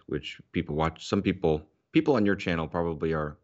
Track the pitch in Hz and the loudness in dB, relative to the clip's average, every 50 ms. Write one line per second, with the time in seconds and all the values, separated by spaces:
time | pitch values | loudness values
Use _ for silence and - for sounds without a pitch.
0 | _ - 67 73 - - - - - _ - 87 82 - 76 76 80 80 80 - | _ -8 -8 -6 -6 -8 -14 -16 -20 _ -6 -6 -4 -4 -2 -2 -2 -2 -2 -6
1 | - - 107 101 92 101 92 92 - 80 78 76 - - _ _ _ _ - 160 | -6 -2 -2 0 2 0 -2 0 2 0 0 0 -2 -8 _ _ _ _ 2 2
2 | 156 160 139 117 104 101 98 95 - 98 85 82 80 76 - 87 85 85 82 71 | 4 4 4 4 4 4 2 2 0 -2 -2 -2 -2 -4 -2 -2 -2 -2 -2 -2
3 | 78 80 80 78 76 73 71 - | -2 -2 0 -2 -2 -4 -6 -10